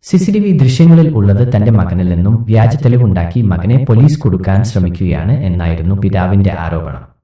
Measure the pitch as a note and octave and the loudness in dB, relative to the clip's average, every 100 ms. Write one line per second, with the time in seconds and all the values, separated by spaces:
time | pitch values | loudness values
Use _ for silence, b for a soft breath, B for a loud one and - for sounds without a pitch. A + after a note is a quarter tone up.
0 | - F#3 G3 G#3 G3+ D#3+ C3 - E3+ E3 | -2 -2 0 -2 0 2 2 4 6 6
1 | D#3+ C3 G2+ G2+ B2 A2 G#2+ A2+ F#2+ F2 | 4 2 2 2 2 2 2 2 0 -2
2 | F2+ F2 F#2+ A2+ A2+ A2 A2 C#3+ C3+ A#2+ | -2 0 0 0 0 2 2 0 -2 0
3 | A#2 F#2 E2+ A#2+ G#2 E2+ F#2 A#2+ C3 A2+ | 0 0 -2 -2 -2 -2 0 0 2 2
4 | D3 - A2+ F2+ F#2+ G2 A2 G2 F2+ F2 | 2 2 -2 -2 0 -2 0 -2 -4 -2
5 | F#2 D2 F2 C#3 G2 F2 E2+ E2 E2 G2 | -4 -2 -2 -2 -2 -4 -4 -4 -2 -2
6 | G2 F#2 F2+ G2 F#2+ D#2+ E2 E2 D2 C#2+ | -2 -2 0 0 0 -2 -6 -8 -8 -14
7 | - _ | -18 _